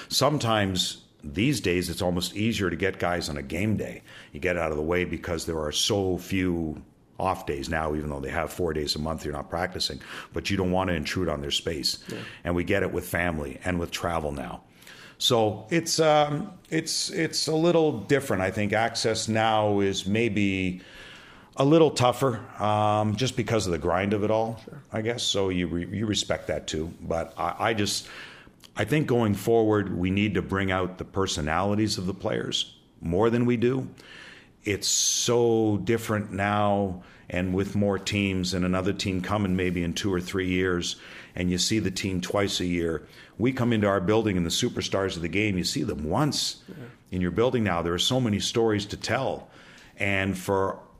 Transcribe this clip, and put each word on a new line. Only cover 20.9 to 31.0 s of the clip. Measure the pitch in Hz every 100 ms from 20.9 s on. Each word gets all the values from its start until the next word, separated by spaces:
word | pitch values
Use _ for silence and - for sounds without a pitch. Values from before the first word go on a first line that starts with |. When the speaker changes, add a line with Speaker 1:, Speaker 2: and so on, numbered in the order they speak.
| - - - - - - -
Speaker 1:
a |
little | 139 160 151
tougher, | 151 123 120 135 110 107 -
um, | 104 107 107 107 107 98
just | 127 -
because | 107 110 92
of |
the | 85
grind | 85 87 101
of | 104
it | 104
all, | 110 113 120
Speaker 2:
Sure. | - 143 -
Speaker 1:
I | 110
guess. | 110 117
So | - 98 98
you | 90 87
re-, | 87 87 98
you | 110
respect | 98 - 80 -
that | 78 -
too. | 78 82 -
But | - 82 80 -
I, | 82 -
I | 104
just, | 110 101 - - - - - - - - -
I |
think | 107 151 135
going | 120 113
forward, | 101 - 117 110 104 95 92
we | 92
need | 95 107
to | 90
bring | 80 95 95
out | 92 90
the | -